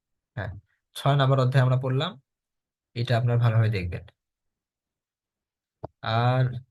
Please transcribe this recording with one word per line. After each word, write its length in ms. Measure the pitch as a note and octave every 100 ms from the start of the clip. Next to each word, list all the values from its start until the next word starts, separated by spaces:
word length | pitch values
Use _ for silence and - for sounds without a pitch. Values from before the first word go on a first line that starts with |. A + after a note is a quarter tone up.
| _ _ _ -
হ্যাঁ, 140 | F#2+ - - _ _ -
ছয় 200 | C#3 C#3+
নম্বর 220 | C3+ C3+
অধ্যায় 240 | B2+ C3+
আমরা 140 | B2+ B2+
পড়লাম। 340 | C3 C3 E3+ - _ _ _ _ _ _ _ A#2
এটা 180 | A#2+ A#2
আপনারা 220 | A#2+ A#2+
ভালোভাবে 320 | A#2+ A2+ A2
দেখবেন। 340 | G2+ F2+ E2+ - _ _ _ _ _ _ _ _ _ _ _ _ _ _ _ _ _ - _
আর 440 | A2+ A2+ B2 B2+ B2+ B2 -